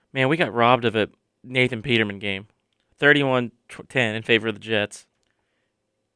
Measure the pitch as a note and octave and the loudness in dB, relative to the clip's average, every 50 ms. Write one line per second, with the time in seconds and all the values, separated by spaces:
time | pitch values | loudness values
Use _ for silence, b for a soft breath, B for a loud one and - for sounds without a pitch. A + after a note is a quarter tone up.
0 | _ _ - C3+ C3 C3 D#3+ E3 F3 A2+ F#2+ A#2+ A#2 A#2+ B2+ A#2+ B2 A2+ G2+ A2 | _ _ -4 -2 0 0 2 0 -2 -2 0 2 4 4 4 4 2 0 0 0
1 | G2+ - _ _ _ _ _ _ _ B2+ B2+ C3 B2+ B2+ B2+ A2 G2+ D3 A#2+ A2+ | -2 -2 _ _ _ _ _ _ _ -6 0 0 0 0 0 -4 -2 0 2 2
2 | A2 G#2 G2 G2 G2+ G2+ G2 F#2+ G#2+ _ _ _ _ _ _ _ _ _ _ - | 2 0 -2 -8 -6 -6 -6 -6 -10 _ _ _ _ _ _ _ _ _ _ 2
3 | C#3+ C#3+ D3 C#3+ C#3 C3+ B2+ B2 B2 A2+ _ _ _ _ - - - - - C3+ | 4 4 6 6 4 2 2 2 0 -2 _ _ _ _ -20 -20 -16 -6 -2 -2
4 | A#2+ A2 G#2+ A2+ A2+ - A#2+ G#2+ A2 A2+ G#2 G2+ G2 A2 A2+ G#2 G#2 - - - | 0 0 -2 -6 -10 -12 -16 -12 -10 -10 -10 -10 -8 -6 -4 -4 -4 -6 -10 -18
5 | - _ _ _ _ _ _ _ _ _ _ _ _ _ _ _ _ _ _ _ | -20 _ _ _ _ _ _ _ _ _ _ _ _ _ _ _ _ _ _ _
6 | _ _ _ | _ _ _